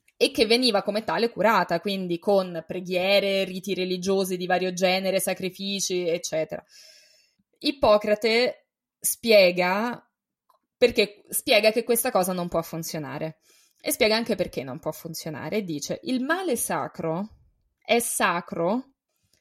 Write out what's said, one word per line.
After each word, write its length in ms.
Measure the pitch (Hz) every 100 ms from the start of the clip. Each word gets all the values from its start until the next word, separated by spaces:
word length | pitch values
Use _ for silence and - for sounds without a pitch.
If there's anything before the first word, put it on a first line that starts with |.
| _ -
e 140 | 151
che 140 | - 214
veniva 360 | 240 254 196
come 200 | 196 202
tale 280 | 214 165 233
curata, 500 | - 196 208 175 170
quindi 380 | 202 190 185 170
con 440 | - 196 185 170 -
preghiere, 760 | 185 180 180 190 202 196 196
riti 280 | 190 185 202
religiosi 640 | 185 185 185 180 196 190 185
di 100 | 180
vario 260 | 180 185
genere, 460 | 180 185 185 190 190
sacrifici, 880 | 190 185 185 185 196 196 - 180 175
eccetera. 540 | 170 - 160 156 - - - - - _ _ _ _ _ _
Ippocrate 1080 | 285 277 - 208 220 208 226 226 247 - _ _ _ _
spiega 1080 | - - 233 214 185 180 180 196 240 240 _ _ _ _ _ _ _ -
perché, 460 | 240 233 208 - -
spiega 400 | - - 220 214
che 120 | 233
questa 260 | 233 233 254
cosa 220 | 202 185
non 160 | 185 175
può 120 | 170
funzionare 760 | 165 165 165 165 139 139 156 - _ _ _ _
e 100 | -
spiega 240 | - 220 220
anche 180 | 233
perché 280 | 202 170 -
non 160 | 135 127
può 140 | 160
funzionare. 680 | - 165 160 165 139 143 202
Dice: 380 | 190 147 - 170
"Il 180 | - 254
male 340 | 262 349 370 233
sacro 720 | - 170 135 - 165 165 214 - _ _ _ _
è 160 | - 233
sacro 920 | 233 - 208 175 - 175 170 240 - _ _ _ _ _